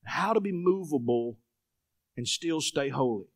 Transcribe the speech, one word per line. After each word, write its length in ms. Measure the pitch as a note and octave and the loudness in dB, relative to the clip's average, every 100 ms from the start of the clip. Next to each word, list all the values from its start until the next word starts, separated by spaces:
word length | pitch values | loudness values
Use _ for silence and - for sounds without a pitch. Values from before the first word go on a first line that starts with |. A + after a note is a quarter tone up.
| - | -6
how 280 | - G3 | -2 2
to 60 | A3 | 2
be 120 | G3+ | 2
movable, 840 | F3+ F3+ F#3+ E3+ D3 A#2+ A#2+ A#2+ A2 _ _ _ _ _ _ _ - | 0 2 2 2 0 2 2 0 -8 _ _ _ _ _ _ _ -8
and 100 | A#2+ | -4
still 320 | - E3+ D#3+ | -4 -2 -2
stay 300 | D3+ D3 C#3 | -2 -2 -2
holy. 360 | C#3 C3 G#2+ F#2 | 0 0 0 -6